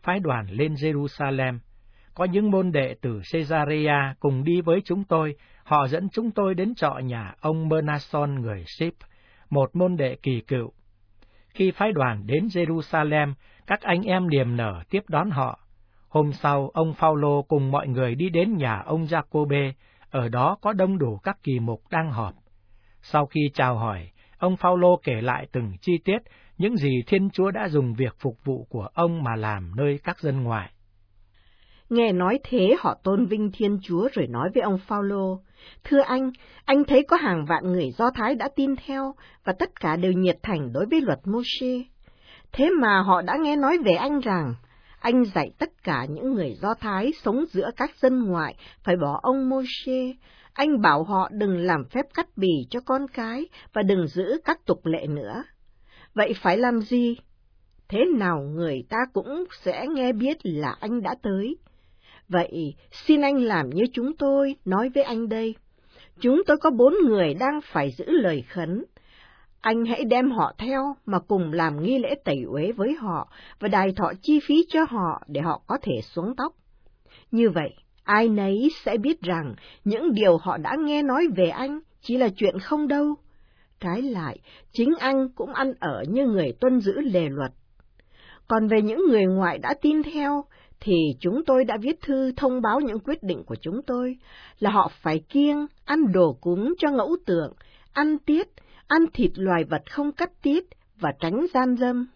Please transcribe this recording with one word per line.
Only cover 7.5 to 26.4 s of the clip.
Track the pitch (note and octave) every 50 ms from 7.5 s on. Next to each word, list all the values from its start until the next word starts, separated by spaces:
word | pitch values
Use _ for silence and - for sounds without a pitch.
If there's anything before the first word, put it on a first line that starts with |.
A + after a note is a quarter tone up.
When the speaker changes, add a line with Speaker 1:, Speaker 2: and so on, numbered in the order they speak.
| D#3+ D#3+ D#3+ D#3
Speaker 1:
Mnason | D#3 D#3+ D3+ D3+ D3+ D3 - - - D3+ D3 D3 C#3 C3+
người | A#2 A2+ G#2 F#2+ E2+
Ship, | - - - D#3+ E3 - _ - - _ _ _ _ _ _ - -
một | D3+ C#3+ C3+ C3 _
môn | F3 F3+ F3+ F3+
đệ | D#3+ C#3 B2+ B2+ - -
kỳ | C#3 C3 A#2
cựu. | A2 - C#3+ B2+ A#2 - _ _ _ _ _ _ _ _ _ _ - _ _ - _ _
Khi | _ - G3 F#3
phái | F3+ - G3+ G#3+ G#3
đoàn | D3+ C3 B2+ A2+ G#2 G2+
đến | G#2 C3 D#3 F#3+
Jerusalem, | A#3 F#3 F3+ E3+ D3+ E3 E3 D3+ - - D#3+ D3+ D3+ D3+ D3+ D3+ C#3+ C#3 - _ - - _ _
các | - F#3+ G#3 -
anh | - F3+ F3 G#3
em | A3 F3+ F#3 F#3 F3
niềm | D3 C#3 C3 A#2+ A#2+
nở | A#2+ A#2 G#2+ F#2+ E2+ E2 _
tiếp | - F#3+ G3 -
đón | D3+ C#3+ E3+ G#3+
họ. | E3 C#3 C3 B2 - - _ _ - _ - _ _ _ _ _
Hôm | - D3+ D3+ D3 C#3
sau, | - - D3 C#3+ C#3 C#3 C3+ -
ông | E3 D#3+ D#3+ D3+
Phaolô | - - D#3+ D#3 D3 C#3+ D3 C#3+ C#3+ C#3+
cùng | _ D#3+ D3 C3+ C3
mọi | C3+ C#3+ - C#3
người | B2+ B2 C3 A#2+ A#2
đi | C3+ E3+ F#3+
đến | E3 E3+ F3+ G#3+ A3+
nhà | F3 C#3+ B2 A2 G2 -
ông | - D3+ E3 E3
Giacôbê, | D3+ E3 D#3+ - _ - D#3 D3 C#3+ C#3+ C#3+ C#3 C3+ C3+ _ _ _ _ _ - -
ở | - C3+ A#2+ A#2+
đó | A2+ A#2+ B2+ D#3 G3 - -
có | G#3 A3
đông | F#3+ F#3+ F#3 G3 F#3
đủ | D3 A#2+ G#2+ G2 _
các | G3 G3 _ _
kỳ | C#3+ C3 A#2+
mục | A#2 A#2 A2+ G#2+ _ _
đang | - E3 D#3+ D#3+
họp. | C3 A#2 A2 F#2+ - _ _ _ _ _ _ _ - - _ _ _ _ -
Sau | - - D3+ D3
khi | C3+ - D#3 D3 C#3+ -
chào | - C#3 B2+ B2 A2+
hỏi, | A2+ A2+ G2+ F2+ E2 F2 _ _ _ _ _ -
ông | - F#3 F#3
Phaolô | F#3 - F3+ F3+ F3+ F3+ F3+ F3+ F3 _
kể | - B2 A2
lại | A2+ B2 B2 C#3 - - -
từng | C3 A#2+ G#2+ F#2+ F2+
chi | - - F3 E3 -
tiết | - F#3+ A#3 - - - -